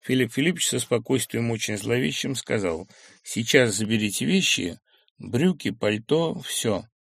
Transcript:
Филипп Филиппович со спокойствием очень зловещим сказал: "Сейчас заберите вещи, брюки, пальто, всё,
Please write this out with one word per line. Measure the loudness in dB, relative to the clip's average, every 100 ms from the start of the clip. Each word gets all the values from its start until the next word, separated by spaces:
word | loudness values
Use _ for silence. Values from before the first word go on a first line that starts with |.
Филипп | 0 2 2
Филиппович | 2 0 0 -2
со | -2
спокойствием | 0 -2 2 -2 0 -2 -2
очень | -2 -4 -4
зловещим | -2 0 0 -2 -4 -6
сказал: | -2 -2 0 -4 -8 -20 -20 -20
"Сейчас | -8 -6 4 4 4 2
заберите | 0 0 0 -2 2
вещи, | 2 2 0 -2 -8 _ _ _ _
брюки, | -4 2 2 2 -4
пальто, | -2 0 -2 0 0 2 -4
всё, | -6 -4 0 -2 -4 _ _